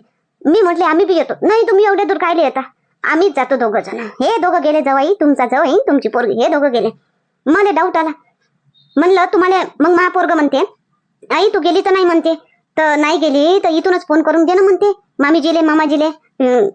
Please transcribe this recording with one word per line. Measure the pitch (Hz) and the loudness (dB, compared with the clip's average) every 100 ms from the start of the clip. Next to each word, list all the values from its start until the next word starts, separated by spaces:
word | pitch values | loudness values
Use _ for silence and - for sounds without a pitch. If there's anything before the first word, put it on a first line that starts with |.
| - _ _ _ - | -12 _ _ _ 0
मी | 403 | 2
म्हटले, | 349 349 | 2 0
"आम्ही | 339 320 370 | 0 0 0
बी | |
येतो." | 330 - - | 0 -2 -4
"नाही, | 349 453 | 0 0
तुम्ही | 453 392 415 | 2 2 2
एवढे | 403 | 0
दूर | 403 392 | -2 -2
कायले | 349 339 | -2 0
येता? | 269 262 254 _ _ _ | 0 -4 -10 _ _ _
आम्हीच | - 311 392 285 | -4 0 0 0
जातो | 247 254 | -2 -2
दोघं | 233 208 | -2 -4
जण." | - 226 | -6 -10
हे | 220 - 294 453 | -12 -4 -2 0
दोघं | 359 349 | 0 0
गेले, | 302 302 | 0 0
जावाई, | 277 269 302 | 0 0 0
तुमचा | 403 294 269 247 | 0 0 0 0
जावई, | 262 311 359 | 0 0 0
तुमची | 539 285 220 | 0 0 -2
पोरगी, | 240 240 220 | -4 -2 -2
हे | 294 | 0
दोघं | 294 285 | 0 0
गेले. | 240 220 - _ _ _ _ 262 | 0 -4 -8 _ _ _ _ -2
मला | 330 403 | 2 2
डाऊट | 302 359 339 | 0 -2 -2
आला, | 320 294 _ _ _ _ _ _ _ 277 | -4 -8 _ _ _ _ _ _ _ -2
म्हणलं, | 349 381 359 | 2 2 2
"तुम्हाला," | 392 359 381 349 - | 0 2 0 -2 -2
मग | 311 | 0
मा | 349 359 | 2 0
पोरगं | 359 330 320 | 0 0 0
म्हणते, | 285 269 392 _ _ _ _ _ - | 0 0 -4 _ _ _ _ _ -6
"आई, | 311 403 | -2 0
तू | 403 | 0
गेली | 302 339 | 0 0
तर | 392 | 0
नाही," | 381 349 | 0 2
म्हणते, | 330 330 320 _ _ _ - | 2 0 -4 _ _ _ -2
"तर | 311 294 | 0 0
नाही | 302 320 | 0 0
गेली | 302 277 311 392 | 0 2 2 2
तर | 370 | 0
इथूनच | 320 381 359 - | -2 0 -2 0
फोन | 311 | 0
करून | 311 320 320 | 2 0 0
घे | |
ना," | 370 | 2
म्हणते, | 381 359 415 392 _ - | 2 2 0 -2 _ -4
"मामीजीले, | 285 330 311 330 | 0 0 0 0
मामाजीले, | 320 311 302 294 311 | 0 0 0 0 -2
हं, | 311 _ - 254 247 403 | -6 _ -4 0 0 0